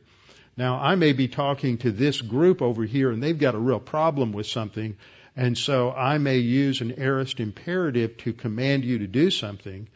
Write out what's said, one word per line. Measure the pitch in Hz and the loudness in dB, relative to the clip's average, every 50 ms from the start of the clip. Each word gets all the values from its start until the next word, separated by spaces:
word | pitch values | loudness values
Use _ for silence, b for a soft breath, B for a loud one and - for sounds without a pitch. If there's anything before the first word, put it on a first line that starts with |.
| b b b b b b b b b b b | b b b b b b b b b b b
Now, | - 127 127 127 135 | -2 -2 -2 0 0
I | 139 147 190 | 2 2 4
may | 180 165 147 | 4 4 4
be | 135 127 131 123 | 4 4 0 0
talking | - 151 143 139 139 - - 131 117 113 | 0 -2 0 0 0 0 0 -2 -2 0
to | 131 120 | 0 -2
this | 98 104 139 147 135 - | 0 2 0 0 0 -2
group | 120 104 113 139 170 185 180 185 | -4 -2 0 4 4 4 4 4
over | 135 120 117 113 110 | 2 0 0 0 -2
here, | 104 123 139 135 127 | -2 0 2 2 2
and | 113 110 | 0 0
they've | 139 156 170 147 | -2 -2 0 2
got | 147 127 110 | 2 2 2
a | 107 | 2
real | 117 131 120 104 | 2 2 0 0
problem | - - - 156 160 165 147 139 123 110 | -2 -4 -2 0 2 2 2 0 -2 -2
with | 101 104 107 | -2 -4 -6
something, | - - 123 110 104 - 110 110 110 101 B B B B B B B B | -6 -6 -6 -6 -6 -6 -6 -6 -8 -8 B B B B B B B B
and | 131 127 123 120 - | -2 0 0 0 0
so | - 147 139 127 123 127 | 0 0 2 2 2 0
I | 131 131 123 135 151 | 0 0 0 0 2
may | 151 143 139 131 127 | 2 2 2 2 2
use | 120 117 123 135 139 139 135 - | 2 2 2 2 2 2 0 -2
an | 120 117 131 | -4 -6 -6
aorist | 151 135 135 135 135 135 131 - - | -2 -2 0 0 0 -2 -4 -4 -6
imperative | 113 104 - - - 170 180 185 175 151 120 120 113 110 - - | -6 -6 -6 -8 -8 -6 -4 -2 -2 0 0 0 0 -2 -4 -6
to | - 117 | -6 -6
command | 113 - - 110 104 117 131 139 139 139 131 | -6 -4 -6 -6 -4 -2 0 0 0 0 0
you | 123 123 113 | 0 -2 -2
to | 104 | -2
do | 92 98 131 165 190 | -2 2 2 2 2
something, | - - - 104 98 - - 101 95 95 107 - B | 2 0 -4 -8 -10 -10 -12 -14 -14 -14 -14 -16 B